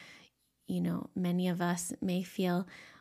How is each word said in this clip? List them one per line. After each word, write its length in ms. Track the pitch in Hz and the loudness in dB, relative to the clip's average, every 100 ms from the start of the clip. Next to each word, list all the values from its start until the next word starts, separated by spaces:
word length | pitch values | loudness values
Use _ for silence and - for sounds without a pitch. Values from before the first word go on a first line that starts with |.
| - - - _ _ _ - | -20 -20 -20 _ _ _ -4
you 160 | 180 | 0
know, 300 | 175 175 - - | 0 0 -2 -2
many 320 | 180 180 180 | 2 2 2
of 140 | 180 | 2
us 320 | 175 175 - - | 2 0 -2 -4
may 220 | 190 180 | 0 0
feel 440 | 180 - 180 175 180 - - - | -2 0 2 2 0 -8 -20 -16